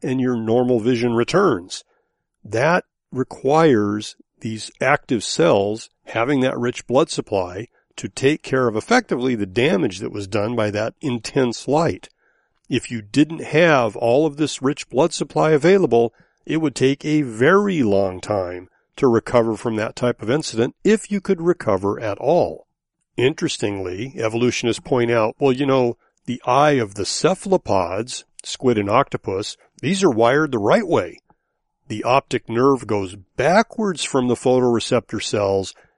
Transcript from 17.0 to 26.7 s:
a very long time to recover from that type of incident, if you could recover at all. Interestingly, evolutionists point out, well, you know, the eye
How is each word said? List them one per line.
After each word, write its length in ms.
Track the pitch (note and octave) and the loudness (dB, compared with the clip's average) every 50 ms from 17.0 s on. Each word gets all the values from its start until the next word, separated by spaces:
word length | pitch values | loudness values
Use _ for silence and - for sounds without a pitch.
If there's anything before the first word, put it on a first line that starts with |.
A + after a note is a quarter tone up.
| - | -2
a 160 | D3+ D3+ D3+ | 0 0 0
very 600 | D3 B2 A2 G#2+ B2 D#3 F#3+ G3+ G#3 G3+ F#3 D#3 | 0 -2 0 2 4 4 6 4 4 2 0 0
long 380 | B2 G#2 G2 F#2+ G2 F#2 F#2 F#2 | 2 2 2 2 2 0 -2 -6
time 480 | - - G#2 G2 F#2 F2 F2+ F2+ F#2 - _ _ _ _ _ | -6 -4 -2 -2 -2 -4 -8 -12 -14 -18 _ _ _ _ _
to 120 | - - B2+ | 0 2 4
recover 480 | A2+ A2 - - - B2 A2+ A2+ A2 | 4 2 2 2 2 2 2 2 0
from 180 | G2 - B2 A2+ | -4 -4 -4 -4
that 220 | G#2+ G#2+ - - | -4 -4 -6 -4
type 260 | - - B2 A#2+ - | -4 -4 -4 -4 -4
of 80 | G#2+ G#2 | -4 -2
incident, 420 | C3 D#3+ - - - A2 A#2 C#3 - _ - | -2 -2 -4 -4 -2 -2 -2 -2 -4 _ 0
if 260 | F#3+ A3 G#3+ - - | 2 2 2 0 -4
you 100 | G3+ G3 | -8 -4
could 220 | - - F#3+ E3 | -2 -2 -2 0
recover 560 | E3 F3 E3+ - - A2+ G2+ F#2 F#2+ G2+ G#2 - | 0 -2 -2 0 0 -2 0 0 0 -2 -4 -4
at 180 | A#2 G#2+ G2 - | -4 -6 -6 -4
all. 500 | - C3+ E3 E3+ A#2+ E2 D#2 - - _ _ _ _ _ _ _ _ _ _ | -2 0 2 2 0 -2 -4 -10 -16 _ _ _ _ _ _ _ _ _ _
Interestingly, 960 | - A#2+ C#3 D#3 - F3 D3+ - - A#2+ G#2 G2+ G2 F#2+ F2+ F2+ F#2+ A#2+ C3+ - | 0 0 0 0 -2 -4 -6 -4 -4 -4 -4 -4 -6 -6 -8 -8 -8 -10 -10 -6
evolutionists 640 | - A2+ A2 A2 A#2 B2 B2 - - - A#2 G#2+ - | -4 -4 -2 -2 0 0 0 0 0 -2 -2 -2 -4
point 320 | - - C#3 B2 A#2+ A#2 | -4 -2 0 0 2 2
out, 240 | A#2 A#2 G#2+ A2 - - | 2 2 0 0 -2 0
well, 100 | C#3+ C#3 | 0 0
you 160 | B2+ B2+ C#3+ | 0 0 0
know, 320 | C3+ C3+ C3+ B2 A#2+ A#2 - _ _ _ _ _ | 2 2 2 2 0 -2 -6 _ _ _ _ _
the 140 | - A#2+ B2 - | -10 -10 -4 -2
eye 280 | B2+ B2+ C#3 D3 D3+ | 2 2 4 4 4